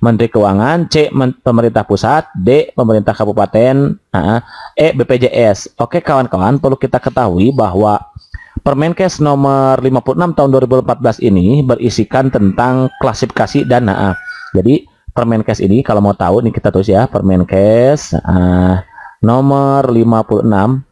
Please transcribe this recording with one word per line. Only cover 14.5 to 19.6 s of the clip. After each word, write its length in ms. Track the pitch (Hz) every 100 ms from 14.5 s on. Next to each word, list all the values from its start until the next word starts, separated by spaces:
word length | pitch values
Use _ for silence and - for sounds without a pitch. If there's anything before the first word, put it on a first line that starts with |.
jadi 320 | 95 95 151 - _ -
Permenkes 500 | - 117 113 107 113
ini 240 | 95 104
kalau 160 | - 107
mau 160 | 101 98
tahu 240 | 90 98 117
nih 80 |
kita 160 | - -
tulis 160 | 95 98
ya, 220 | 98 123
Permenkes, 1040 | - 95 92 87 95 101 113 127 147 - 82
ah, 560 | - 90 90 90 92 92 - - - -
nomor 680 | 107 123 139 139